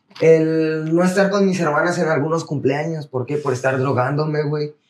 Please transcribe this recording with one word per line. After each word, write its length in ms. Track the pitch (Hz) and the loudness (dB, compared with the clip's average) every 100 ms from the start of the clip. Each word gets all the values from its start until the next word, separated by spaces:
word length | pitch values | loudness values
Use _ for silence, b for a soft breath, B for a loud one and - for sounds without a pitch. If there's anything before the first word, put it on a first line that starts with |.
| _ - | _ 0
El 720 | 160 160 156 160 156 156 156 170 | 4 6 4 0 0 -2 0 2
no 80 | |
estar 260 | 185 185 196 | 2 2 2
con 160 | 202 196 | 2 2
mis 140 | 180 | 2
hermanas 380 | 160 147 170 175 | 0 0 0 0
en 80 | 160 | 0
algunos 380 | 156 156 165 156 | 0 0 -2 -4
cumpleaños. 600 | 143 123 139 160 160 143 | -2 -2 -2 -4 -6 -6
¿Por 180 | 131 120 | -6 -4
qué? 120 | 147 | -4
Por 160 | 143 | -2
estar 240 | 127 131 135 | -2 -2 -2
drogándome, 640 | 135 123 127 147 156 151 | 0 0 0 -2 -2 -2
güey. 300 | 147 151 147 - | -2 -4 -6 -10